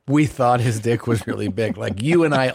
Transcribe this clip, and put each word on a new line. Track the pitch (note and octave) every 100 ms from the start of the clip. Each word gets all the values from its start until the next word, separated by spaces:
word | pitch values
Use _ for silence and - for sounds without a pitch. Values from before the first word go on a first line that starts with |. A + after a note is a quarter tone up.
| -
"We | D3
thought | D3 - A#2+ B2
his | A#2+ A2
dick | A2+ A#2 -
was | A2+ A2+
really | G#2+ G2+
big." | F#2+ G#2+ G#2+
Like, | A2+ G2
you | C3 E3+
and | D#3+
I | C#3 C3